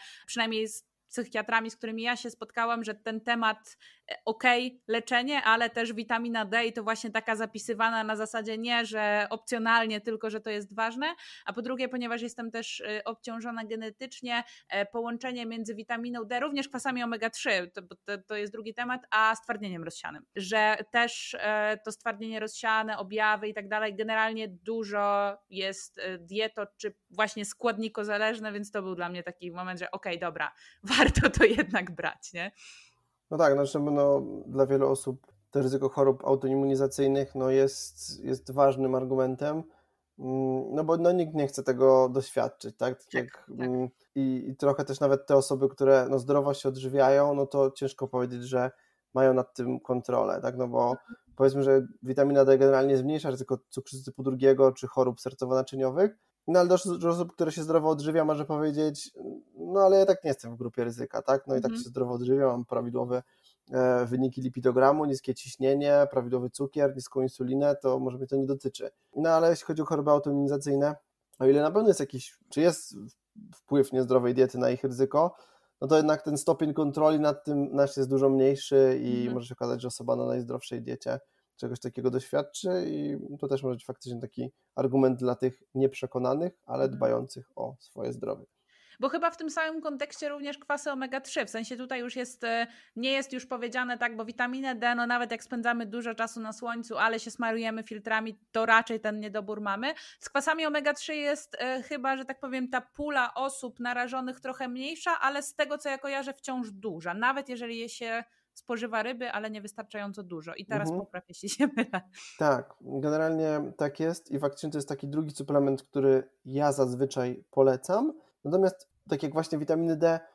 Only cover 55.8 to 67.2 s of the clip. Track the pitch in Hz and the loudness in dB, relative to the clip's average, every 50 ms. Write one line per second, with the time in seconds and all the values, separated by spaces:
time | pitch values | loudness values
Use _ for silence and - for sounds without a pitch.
55.8 | 131 131 131 160 196 214 220 _ _ _ _ _ _ - 165 180 180 175 180 175 | -2 0 2 2 2 2 0 _ _ _ _ _ _ 2 4 4 6 6 4 4
56.8 | - 196 175 160 165 170 170 175 180 170 - - - 160 151 170 156 156 160 165 | 2 0 -4 0 0 0 0 0 -2 -4 -4 -2 -2 -2 -2 -2 0 2 2 4
57.8 | 151 160 160 147 143 156 156 165 156 156 151 147 151 143 156 147 151 151 143 147 | 4 2 2 0 0 0 2 2 2 2 2 0 -2 -4 -2 -2 -2 0 0 0
58.8 | 156 156 147 - - - - - - - - - - _ _ - 165 175 180 196 | 0 0 -2 -4 -10 -16 -16 -14 -14 -12 -12 -14 -16 _ _ -12 -8 -2 2 6
59.8 | 196 190 196 196 196 196 185 185 - 160 135 - - 117 117 117 120 117 - - | 6 8 8 8 8 6 4 2 0 -2 -2 -2 -4 -10 -10 -8 -8 -6 -2 -2
60.8 | 120 120 113 120 120 113 - 113 - - 135 135 - - 135 127 110 123 113 233 | -2 -2 -2 -4 -8 -6 -6 -4 0 2 0 0 0 0 -2 0 0 -2 -4 -4
61.8 | - - 127 135 131 123 123 120 123 123 131 139 139 131 120 120 123 - 123 123 | -8 -8 -4 -4 -2 -2 -2 -2 0 2 2 4 4 2 2 0 -4 -4 -4 -4
62.8 | 120 120 120 123 123 123 123 123 123 _ _ _ _ _ _ _ _ - 131 127 | -4 -2 -4 -4 -2 -2 -2 -4 -4 _ _ _ _ _ _ _ _ -4 0 2
63.8 | 127 127 127 123 123 113 123 127 131 131 123 - 131 127 123 131 120 127 120 127 | 4 4 4 2 2 0 0 0 0 0 -2 -4 -6 -6 -4 0 2 2 6 8
64.8 | 131 139 147 156 151 143 135 131 - - 127 - - 127 - - 131 135 139 143 | 8 6 6 6 2 0 -2 -2 -4 -4 -6 -6 -8 -14 -6 0 2 2 2 4
65.8 | 143 143 143 143 143 139 - 131 120 120 127 127 123 123 - - 139 135 - 151 | 4 6 6 6 6 4 2 -2 -2 0 0 -2 -2 -4 -4 -6 -6 -4 0 2
66.8 | 143 139 139 135 127 - - 135 | 2 2 0 -2 -10 -6 -2 -2